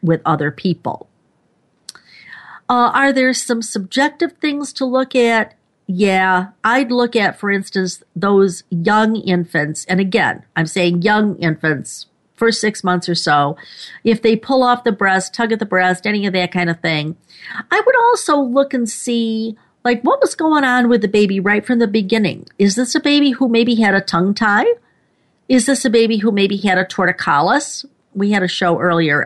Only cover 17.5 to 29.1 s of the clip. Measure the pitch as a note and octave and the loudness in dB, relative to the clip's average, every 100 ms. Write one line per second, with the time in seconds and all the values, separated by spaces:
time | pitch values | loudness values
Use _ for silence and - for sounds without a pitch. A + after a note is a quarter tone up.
17.5 | - - G4+ G#4+ B4+ A#4 A#4 - D4 C4 | -16 -4 0 2 4 4 2 0 0 2
18.5 | B3+ C#4 B3+ A3+ - - A#3 A3+ A3 A3+ | 0 0 -2 -4 -6 -4 -2 -2 -4 -6
19.5 | A3 _ _ A#3+ A#3+ C4 C#5 G4 - D#4+ | -10 _ _ -2 0 2 2 0 0 0
20.5 | D4+ C4+ B3 A#3+ A#3+ G3+ G#3 G3+ G3 F#3+ | 2 2 2 4 2 2 2 2 0 0
21.5 | G#3 G#3+ A#3+ A3+ A3 F#3+ A3+ F#3+ - - | -2 0 0 2 0 0 0 0 -4 -14
22.5 | - G3+ G3+ B3 D#4+ C#4+ C#4+ C#4+ A#3+ C4 | 0 0 2 -2 -2 2 2 2 2 0
23.5 | A#3 A#3 A3+ G#3 G3 F#3+ E3+ F#3+ G#3 A3 | 2 2 2 2 2 0 0 0 0 0
24.5 | G#3 A4 A#4 _ _ _ _ _ _ - | 2 2 -2 _ _ _ _ _ _ 0
25.5 | B3+ B3 C4+ B3 A3+ A3+ A3 A3 G3+ G3 | 0 2 0 2 2 2 2 0 0 0
26.5 | G3+ G3+ F3+ F#3 - F3 - - D3 E3+ | 0 0 0 0 -2 -2 -2 0 2 2
27.5 | C#4 C#4+ - - _ _ G3 G3+ G#3 F3+ | 0 -2 -12 -16 _ _ -4 0 0 -2
28.5 | - F3+ E3+ F3 E3+ D#3+ | -2 0 0 0 0 0